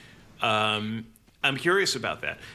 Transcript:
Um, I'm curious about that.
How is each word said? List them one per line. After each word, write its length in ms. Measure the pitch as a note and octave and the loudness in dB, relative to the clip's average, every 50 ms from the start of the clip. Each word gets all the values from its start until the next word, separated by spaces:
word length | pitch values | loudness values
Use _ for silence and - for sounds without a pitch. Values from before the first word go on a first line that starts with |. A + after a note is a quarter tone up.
| - - - - - - - - | -20 -20 -20 -20 -20 -16 -6 -2
Um, 680 | - A2+ G#2+ G#2+ G#2+ G#2+ G#2+ G#2+ G#2+ G#2+ A2 A2+ A2+ - - - _ - - - - | 0 2 4 4 2 2 0 0 -2 -4 -4 -6 -8 -12 -18 -20 _ -20 -12 -2 -2
I'm 140 | C#3 C3+ C3 | 0 0 2
curious 380 | B2+ E3+ F3+ G3 F#3+ - - | 2 2 4 4 4 2 0
about 260 | B2+ A2 F#2 D2+ - | -2 -2 -4 -4 -4
that. 180 | - D2 - - - - - | -4 -6 -6 -8 -12 -18 -16